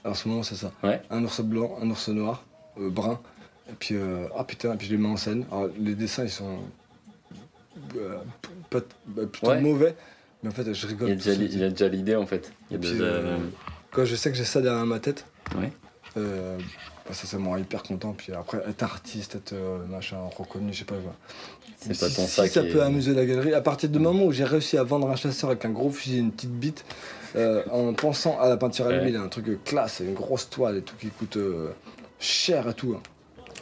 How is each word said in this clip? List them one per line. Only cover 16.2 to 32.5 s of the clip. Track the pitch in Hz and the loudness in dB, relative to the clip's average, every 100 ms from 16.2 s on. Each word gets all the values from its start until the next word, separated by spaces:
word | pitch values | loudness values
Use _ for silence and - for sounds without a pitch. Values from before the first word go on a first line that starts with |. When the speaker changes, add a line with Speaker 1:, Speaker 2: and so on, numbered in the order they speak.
| 104 95 92 92 85 - - - - | -4 -4 -6 -6 -10 -14 -18 -16 -12
Speaker 1:
bah, | |
ça, | 95 95 | -10 -6
ça | 98 | -4
me | 95 | -2
rend | 92 | -2
hyper | 95 107 | -4 -6
content. | - 95 107 101 | -6 -6 -6 -8
Puis | - | -8
après, | 90 - 107 107 | -8 -6 -4 -4
être | 107 | -4
artiste, | 120 - - 107 101 104 | -4 -4 -10 -10 -8 -12
être, | - | -8
euh, | 98 95 92 90 | -6 -4 -4 -6
machin, | 95 - 95 90 - | -8 -8 -8 -8 -10
reconnu, | 90 95 104 | -10 -6 -4
je | 95 | -6
sais | 98 | -6
pas | 101 | -6
quoi. | 90 - - - - - - - | -8 -12 -18 -18 -18 -18 -20 -12
Speaker 2:
C'est | - | -4
Speaker 1:
Mais | 92 | 0
Speaker 2:
pas | 92 | 2
Speaker 1:
si, | - | 2
Speaker 2:
ton | 92 | 2
Speaker 1:
si | |
Speaker 2:
sac | - 95 | 4 6
Speaker 1:
ça | 170 | 4
Speaker 2:
et | 85 | 4
Speaker 1:
peut | 151 | 4
amuser | 139 143 135 | 6 4 4
la | 131 127 | 4 4
galerie, | 127 147 | 4 4
à | 151 | 4
partir | 151 139 156 | 4 2 2
du | 147 | 4
moment | 165 185 190 | 6 6 6
où | |
j'ai | 127 135 | 4 4
réussi | 156 147 147 | 4 4 2
à | |
vendre | 123 143 135 | 4 2 2
un | 131 | 0
chasseur | 143 131 139 | 0 0 0
avec | 123 113 | 0 0
un | |
gros | 110 139 | 0 0
fusil | 139 131 123 | 0 0 2
et | |
une | 117 | 2
petite | 107 127 | 0 -6
bite, | 120 143 151 - - - - - - | -2 -2 -4 -12 -14 -14 -14 -4 2
euh, | 113 107 - | 4 4 2
en | 123 120 | 2 2
pensant | 113 151 139 170 139 | 2 2 2 2 6
à | 127 | 6
la | 113 | 6
peinture | 123 - 123 | 2 2 2
à | |
Speaker 2:
Ouais. | 131 | 4
Speaker 1:
l'huile, | 131 113 | 2 0
un | 95 | -2
truc | 117 110 101 - | -4 -2 -2 0
classe, | 143 101 - 92 | 0 0 -2 -4
une | |
grosse | 95 110 127 - | -4 -2 -2 -2
toile | 131 120 98 | 0 2 2
et | |
tout | - - | -4 -10
qui | 110 | -10
coûte, | - 110 107 | -8 -4 -2
euh, | 98 82 78 - - - - - | 0 -2 -4 -8 -16 -20 -20 -6
cher | - - - | -2 0 4